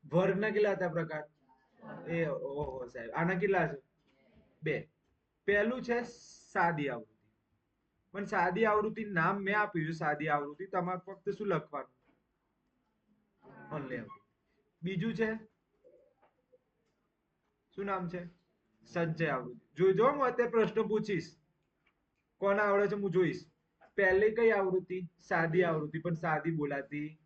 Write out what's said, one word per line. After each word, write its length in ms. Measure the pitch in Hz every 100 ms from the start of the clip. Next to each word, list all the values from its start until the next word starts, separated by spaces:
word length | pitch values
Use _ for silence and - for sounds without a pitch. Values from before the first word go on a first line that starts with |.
| 151
વર્ગના 360 | 151 190 185 214
કેટલા 220 | 202 214
હતા 180 | 185 180
પ્રકાર? 340 | 165 156 156 151 _ _ _ _ _ - - -
એ, 180 | 165 165
ઓહો 640 | 135 135 143 143 131 123
સાહેબ, 240 | 127 113 147
આના 240 | 170 185
કેટલા 280 | 202 190 156
છે? 140 | 139 _ _ _ _ _ _ _ _
બે. 260 | 156 135 - _ _ _ _ _ -
પહેલું 360 | 208 214 254
છે 220 | 233 240 233 - - - -
સાદી 380 | 196 170 156 143
આવૃત્તિ. 240 | 120 110 _
હતી. 1000 | _ _ _ _ _ _ _ _ _ 190
પણ 80 |
સાદી 420 | 202 202 175 175 220
આવૃત્તિ 400 | 208 208 220 214
નામ 320 | 180 165 202
મેં 220 | 190 208
આપ્યું 280 | 208 175 156
છે, 40 |
સાદી 360 | 160 160 151 156
આવૃત્તિ. 380 | 147 143 147 190
તમારે 340 | 190 175 180 -
ફક્ત 240 | - -
શું 180 | - 208
લખવાનું? 480 | 160 - 143 131 _ _ _ _ _ _ _ _ _ _ _ _ _ _ _ - - - 151
only 220 | 135 123
આવૃત્તિ. 340 | 104 - _ _ _ _ _ _
બીજું 300 | 175 190 220
છે, 220 | 196 220 220 - _ _ _ - - _ _ _ _ _ _ _ _ _ _ _ _ _ _ _ _ _ -
શું 100 | 202
નામ 220 | 190 175
છે? 180 | 180 170 _ _ _ _ _ -
સંચય 420 | 175 165 156 160
આવૃત્તિ. 400 | 131 120 - _ -
જોજો, 340 | 185 190 240
હું 140 | 294 254
અત્યારે 260 | 247 240
પ્રશ્ન 360 | 233 208 220 214
પૂછીશ, 520 | 214 - 185 - - _ _ _ _ _ _ _ _ _ _
કોને 220 | 196 202
આવડે 280 | 208 202 202
છે 80 | 202
હું 160 | 196
જોઈશ. 400 | 175 170 131 - _ _ _ - -
પહેલી 360 | 190 190 214
કઈ 200 | 220 226
આવૃત્તિ? 500 | 208 190 180 180 185 175 _
સાદી 440 | - 180 165 165
આવૃત્તિ, 360 | 175 156 151 156
પણ 140 | 180
સાદી 380 | 165 170 147 151
બોલાતી. 680 | 165 143 139 139 147 151 156